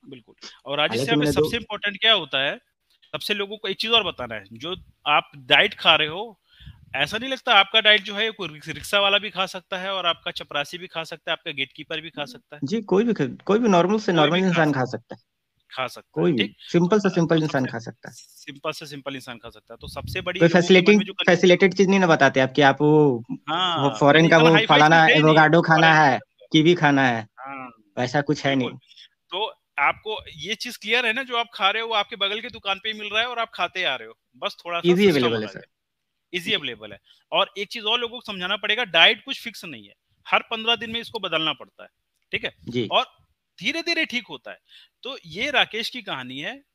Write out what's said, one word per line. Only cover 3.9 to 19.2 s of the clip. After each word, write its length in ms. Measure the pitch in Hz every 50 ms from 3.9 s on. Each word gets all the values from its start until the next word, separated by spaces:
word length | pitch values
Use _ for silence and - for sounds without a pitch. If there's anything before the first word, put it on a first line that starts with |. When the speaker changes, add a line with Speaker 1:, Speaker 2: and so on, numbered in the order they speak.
Speaker 1:
और 140 | 233 226 208
बताना 300 | 175 143 - 123 117 117
है, 100 | 107 98 98
जो 240 | 113 117 135 165 185 180 - _ _ _ _
आप 240 | 143 147 160 170 _ -
डाइट 380 | 143 131 123 147 - 185 202 -
खा 220 | - - 185 160
रहे 120 | 151 156 151
हो, 320 | 156 185 220 233 196 _ _ _ _ _ - - - _ _ _ -
ऐसा 220 | 131 143 143 202 220
नहीं 120 | 240 262
लगता 240 | 269 247 _ 262 233
आपका 260 | 202 196 - - 220
डाइट 220 | 208 214 208 214
जो 120 | 190 214 202
है 160 | 202 220 226
कोई 180 | 220 - 190 160
रिक्स-, 200 | 151 151 - 156
रिक्शा 320 | 156 151 - - - 202
वाला 180 | 202 196 196 202
भी 120 | 196 208
खा 160 | - 180 190
सकता 320 | 180 - 185 170 _ 196 185
है 140 | 185 196
और 140 | 196 190 175
आपका 240 | 170 165 - _ 175
चपरासी 480 | 170 - 165 _ - 143 143 - - 175
भी 80 | 175
खा 180 | - - 165 160
सकता 260 | - 170 160 _ 175
है, 20 |
आपका 180 | 165 - _ 165
गेटकीपर 500 | 147 139 135 135 _ - 151 _ 165 160
भी 100 | 156 165
खा 140 | _ - 143
सकता 320 | 135 - - _ _ -
है। 40 | 147 143
Speaker 2:
जी, 180 | 131 196 233
कोई 220 | 208 - 185 190 233
भी 80 | 240
ख-, 300 | 214 - 147 123 123 - -
कोई 140 | - 196 226
भी 100 | 247 226
नॉर्मल 300 | 190 170 170 180 214 220
से 140 | 214 -
Speaker 1:
कोई 40 | -
Speaker 2:
नॉर्मल 180 | 160 151 147 170
Speaker 1:
भी 80 | 180
खा 40 | 190
Speaker 2:
इंसान 180 | 190 170 170 160
Speaker 1:
सकता 100 | 151 143
Speaker 2:
खा 60 | 135
Speaker 1:
है। 60 | 127
Speaker 2:
सकता 280 | 120 - - _ _ -
है। 60 | _ _ _ _ _ _ _ _ _ _ _
Speaker 1:
खा 160 | - - 131
सकता 340 | 123 - 110 _ _ _ 151
है, 40 | 165
Speaker 2:
कोई 80 | 180
भी, 100 | 160 117
Speaker 1:
ठीक? 140 | 98 - - _
Speaker 2:
सिंपल 380 | - - - 175 170 175 214 214
से 100 | 196 190
Speaker 1:
तो, 60 | 180
Speaker 2:
सिंपल 240 | - 170 147 165 160
Speaker 1:
तो 60 | 156
Speaker 2:
इंसान 180 | 151 - 139
Speaker 1:
सबसे 100 | 131 123
Speaker 2:
खा 60 | - 117
सकता 300 | 117 117 113 _ _ -
है। 60 | -
Speaker 1:
सिंपल 560 | - - _ _ - - - 139 143 _ 160
से 140 | 151 - 170
सिंपल 280 | 143 147 139 131 139 139
इंसान 240 | 131